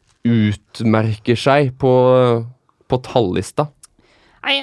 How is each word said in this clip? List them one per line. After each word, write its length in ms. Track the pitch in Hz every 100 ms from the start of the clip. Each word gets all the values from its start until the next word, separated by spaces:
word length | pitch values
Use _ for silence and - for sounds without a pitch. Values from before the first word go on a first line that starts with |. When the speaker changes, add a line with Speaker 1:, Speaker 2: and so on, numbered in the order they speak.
| _ _ 120
Speaker 1:
utmerker 1120 | 117 107 104 _ - 113 110 110 107 - 117
seg 360 | 143 143 139 127
på, 680 | 135 127 127 127 123 117 117 - _ _ -
på 120 | 127
tallista? 640 | - 127 101 92 - - 151 _ - _ _ _ _ _
Speaker 2:
Nei, 140 | - 277